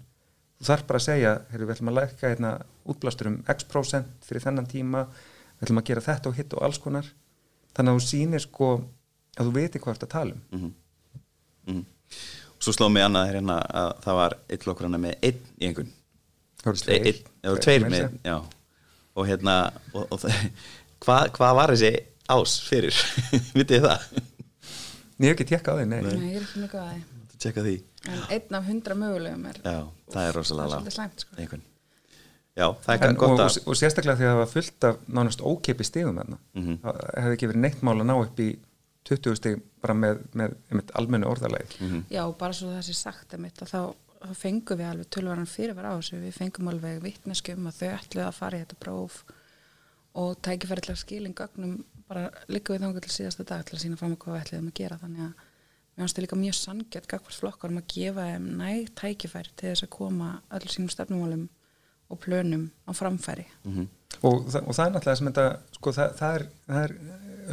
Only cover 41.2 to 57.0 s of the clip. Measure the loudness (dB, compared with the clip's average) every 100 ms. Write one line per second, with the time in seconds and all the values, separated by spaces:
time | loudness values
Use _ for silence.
41.2 | 0 -2 -2 -4 -8 -8 -4 -4 -4 -6
42.2 | -6 -6 -8 -6 -8 -8 -8 -8 -8 -12
43.2 | -16 -14 -14 -14 -8 -6 -6 -10 _ -18
44.2 | -14 -8 -4 -4 -2 -4 -6 -8 -8 -6
45.2 | -4 -4 -6 -6 -6 -6 -8 -8 -8 -10
46.2 | -10 -8 -8 -6 -6 -6 -6 -8 -10 -10
47.2 | -8 -8 -6 -8 -8 -6 -6 -8 -8 -6
48.2 | -6 -6 -8 -8 -10 -14 -10 -8 -10 -14
49.2 | -20 -20 _ _ _ _ _ _ _ -6
50.2 | -6 -4 -6 -6 -4 -6 -6 -8 -10 -10
51.2 | -10 -10 -12 -8 -8 -8 -12 -18 -12 -8
52.2 | -8 -10 -8 -6 -4 -4 -4 -6 -8 -6
53.2 | -6 -8 -8 -10 -10 -8 -8 -4 -4 -6
54.2 | -8 -10 -8 -8 -8 -8 -10 -10 -12 -10
55.2 | -10 -12 -20 _ _ _ _ -8 -6 -4
56.2 | -4 -4 -2 -4 -6 -10 -12 -14